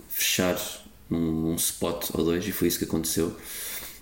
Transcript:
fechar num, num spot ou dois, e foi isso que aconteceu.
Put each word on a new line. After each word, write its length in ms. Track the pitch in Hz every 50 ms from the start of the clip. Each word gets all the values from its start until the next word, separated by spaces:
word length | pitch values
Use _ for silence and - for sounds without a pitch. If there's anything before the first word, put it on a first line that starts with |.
| - -
fechar 500 | - - - - - - 92 90 87 - - - - - - - - - - -
num, 340 | 85 85 82 80 80 80 80
num 120 | 80 82
spot 540 | 85 - - - - - 87 87 - - - -
ou 100 | - 80
dois, 240 | 82 82 87 95 104
e 20 |
foi 160 | 92 - 90
isso 120 | 87 85 -
que 80 | 101
aconteceu. 500 | - - 82 82 - - - 82 90 - - - - - - - - - - - - - -